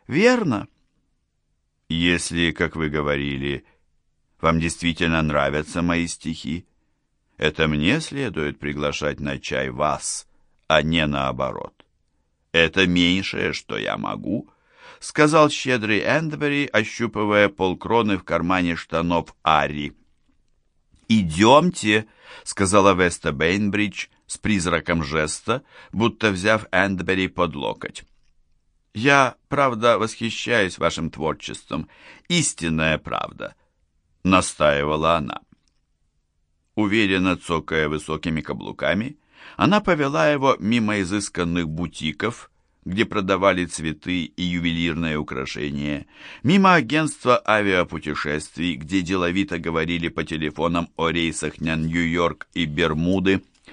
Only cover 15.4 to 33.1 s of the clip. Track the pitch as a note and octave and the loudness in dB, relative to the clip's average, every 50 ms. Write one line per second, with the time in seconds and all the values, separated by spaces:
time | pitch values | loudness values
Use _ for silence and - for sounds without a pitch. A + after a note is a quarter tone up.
15.4 | D3+ D3 D3 - - C3 B2+ A#2+ G#2 G#2 A2 - - - B2+ D#3 D#3+ D#3 D3+ C#3+ | 4 4 2 -2 -2 -2 -2 -2 0 0 0 0 2 0 0 0 -2 -4 -6 -4
16.4 | D3 C#3+ C#3+ C#3+ C#3+ - - G#2+ A2 A2 - - A#2 A2 - G#2+ G#2+ G#2 G#2 G#2 | -4 -2 -2 -2 -4 0 0 -2 -2 -2 -4 -4 -4 -4 -2 -2 0 2 4 4
17.4 | G#2 G2 - - F#2+ F#2 F2 D#2 - F2 A2 A#2 A2+ G#2+ G2 F2 - - E2 E2 | 4 4 2 0 0 0 0 -2 -2 0 2 2 2 2 0 -2 -2 -2 -2 -2
18.4 | E2+ F2 F#2 F#2 F2+ E2+ E2 D#2+ - - E2 E2 E2+ F2 F2 E2+ D#2 - - _ | 0 0 0 0 0 0 -2 -4 -6 -4 -4 -2 0 0 0 -2 -2 -4 -10 _
19.4 | - D#2 D#2 D2+ C#2+ C#2+ D2 D2+ D2 D2 - _ _ _ _ _ _ _ _ _ | 0 2 4 4 2 0 -2 -6 -8 -8 -10 _ _ _ _ _ _ _ _ _
20.4 | _ _ _ _ _ _ _ _ _ _ _ _ _ - A2+ A2 F#2+ E2 D#2 E2+ | _ _ _ _ _ _ _ _ _ _ _ _ _ 2 2 2 2 2 2 4
21.4 | G#2 A2+ C3+ D3+ E3 F3+ - - - G#2+ G#2 G#2+ G#2+ _ _ _ - - - - | 8 8 8 8 6 4 -2 -2 0 2 2 2 0 _ _ _ -20 -20 -20 -18
22.4 | - - - - G2 F#2 G2+ G#2 F#2+ G2 F#2+ F2 F#2 F2 E2+ - - E2 D2 C2+ | -14 -10 -2 0 2 4 6 6 8 8 6 6 4 2 2 0 -4 -4 -2 0
23.4 | D#2 E2 F#2 G2+ G#2+ G2+ F#2+ G#2 G#2 G2+ F2 - - - _ _ _ - - - | 2 2 2 2 0 0 0 0 -2 -2 -4 -8 -12 -14 _ _ _ -16 -14 -6
24.4 | - G#2+ G#2+ F#2+ D#2+ F2 E2+ D#2+ D2+ - F2 E2 D#2 C2+ D#2 D#2+ D#2 D#2 - - | -2 0 0 0 2 0 0 0 0 0 -2 -2 -2 -2 -2 -2 -2 -2 -4 -8
25.4 | - - A2+ C3 - _ - - - - - F#2 A2+ A#2+ A#2 - - A2 G2 F2+ | -4 -4 -4 -4 -4 _ -20 -20 -20 -10 -4 0 0 0 0 2 0 0 0 2
26.4 | F#2 G#2+ A2 G#2+ G#2 - - F#2 F#2+ G2+ F#2+ F2 F2 F#2 F#2+ F#2 F#2 F2+ - F2 | 2 2 2 2 0 0 0 0 2 2 0 -4 -2 -2 0 0 0 -2 0 -2
27.4 | F2 E2 D#2 D2 B1+ G#1+ G#1+ - - - - - - _ _ _ _ _ _ _ | -2 -2 -2 -4 -6 -6 -6 -6 -10 -14 -14 -14 -20 _ _ _ _ _ _ _
28.4 | _ _ _ _ _ _ _ _ _ _ - G#2 A2+ C#3+ C#3+ C#3 C3+ B2 - _ | _ _ _ _ _ _ _ _ _ _ -8 -2 2 4 4 4 4 2 -2 _
29.4 | _ - C#3+ C3+ C#3 C3 A#2+ G#2+ A2+ A#2+ A#2 F#2+ A2 A2 - - A#2 A2+ A2+ - | _ -6 -2 0 0 0 0 2 2 4 4 4 2 -2 -4 -6 -6 -6 -6 -6
30.4 | - A2 A#2+ A#2 G2 F2 - - - E2+ - - D#2+ D#2 - - D2+ D#2+ D2 - | -4 -2 0 2 0 0 -2 -2 -2 -2 -2 -2 -6 -8 -6 -6 -4 -4 -4 -6
31.4 | - - - - - - - - D#2+ - - - - - - - _ - E3+ F3 | -8 -14 -14 -14 -12 -8 -8 -8 -8 -10 -16 -20 -20 -20 -20 -16 _ -2 0 0
32.4 | D3 - - - E2 E2 D#2+ D#2+ D#2+ D#2+ D#2 - - - | 0 0 -2 -4 -4 -2 0 0 2 0 0 -2 -4 -6